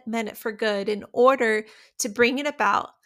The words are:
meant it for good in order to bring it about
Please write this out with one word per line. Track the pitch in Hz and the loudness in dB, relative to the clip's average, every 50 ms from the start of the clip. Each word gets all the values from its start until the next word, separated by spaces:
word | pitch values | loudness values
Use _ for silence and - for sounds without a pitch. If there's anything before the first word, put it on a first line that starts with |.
| - | -10
meant | 226 214 226 226 208 | -8 -6 -6 -6 -6
it | - - | -10 -8
for | - 233 | -8 -8
good | 214 214 226 220 208 202 196 214 | -6 -2 -2 -2 -2 -2 -2 -4
in | 208 202 - - - | -4 -6 -6 -4 2
order | - 247 254 269 262 247 220 214 214 214 - - - - _ _ - | 4 6 6 6 4 2 0 0 0 -2 -6 -14 -20 -20 _ _ -8
to | - 240 | -8 -6
bring | 202 233 240 233 247 262 | 0 2 2 2 2 0
it | 285 294 | -2 -4
about | 285 285 269 208 196 - - - - _ _ | -2 0 0 0 2 0 -2 -6 -10 _ _